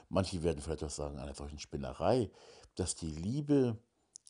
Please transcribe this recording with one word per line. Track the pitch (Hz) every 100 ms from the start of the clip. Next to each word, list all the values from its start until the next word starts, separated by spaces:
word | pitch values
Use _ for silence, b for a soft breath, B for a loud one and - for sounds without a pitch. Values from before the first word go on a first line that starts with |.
| B
manche | 92 95 90
werden | 85 76
vielleicht | 80 78
auch | 76
sagen, | 73 73 71
einer | 71 69
solchen | 73 76
Spinnerei, | - 71 65 - 82 127 104 B B B B -
dass | 90 -
die | 82
Liebe | 78 92 139 143 143 123 110 _ _ _ - -